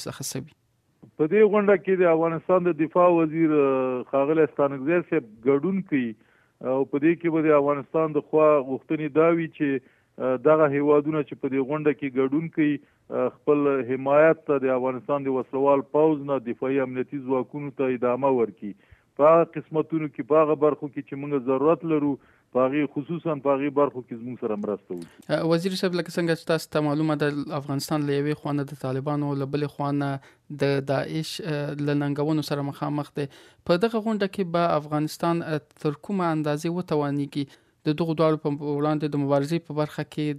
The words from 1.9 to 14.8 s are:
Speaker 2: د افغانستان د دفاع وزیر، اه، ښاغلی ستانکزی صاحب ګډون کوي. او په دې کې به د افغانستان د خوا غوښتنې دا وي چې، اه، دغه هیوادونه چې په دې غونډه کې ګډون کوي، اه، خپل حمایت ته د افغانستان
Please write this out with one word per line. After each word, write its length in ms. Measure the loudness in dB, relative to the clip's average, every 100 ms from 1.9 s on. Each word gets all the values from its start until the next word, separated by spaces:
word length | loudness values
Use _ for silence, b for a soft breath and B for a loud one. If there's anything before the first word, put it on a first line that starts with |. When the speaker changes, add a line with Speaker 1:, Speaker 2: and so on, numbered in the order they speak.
| 2
Speaker 2:
د 60 |
افغانستان 580 | 4 4 2 -2 0 2
د 80 | 2 0
دفاع 240 | 0 4 4
وزیر، 420 | 4 2 2 2
اه، 520 | 4 4 2 0 -4 -2
ښاغلی 340 | 0 2 2 2
ستانکزی 460 | 2 0 0 -2 0 0
صاحب 140 | -4 -4 -4 0
ګډون 340 | 2 2 -2
کوي. 340 | -2 -2 -2 -6 b b b b
او 240 | -4 -2 -2
په 120 | 0
دې 160 | 2 2
کې 80 | 0
به 120 | 0
د 100 | 4 4
افغانستان 500 | 4 0 -2 -2 0
د 80 | -2 -2
خوا 300 | 4 4 4
غوښتنې 480 | 2 -6 -4 -6 -2 2
دا 120 | 4
وي 200 | 2 -2 -4
چې، 220 | -2 -2 -6 b b -6
اه، 180 | -4 2
دغه 280 | 4 6 4
هیوادونه 540 | 2 2 2 2 -2
چې 120 | -4 -6
په 60 | -4
دې 120 | -2 -2
غونډه 240 | -2 -2 -2
کې 160 | -2 -2
ګډون 280 | 0 0 -2 -2
کوي، 200 | 0 -2
اه، 540 | _ _ -8 -4 -4
خپل 300 | -2 0 2 2 0 -2
حمایت 480 | -4 2 6 6 4 0
ته 100 | 0
د 80 | 2
افغانستان 580 | 0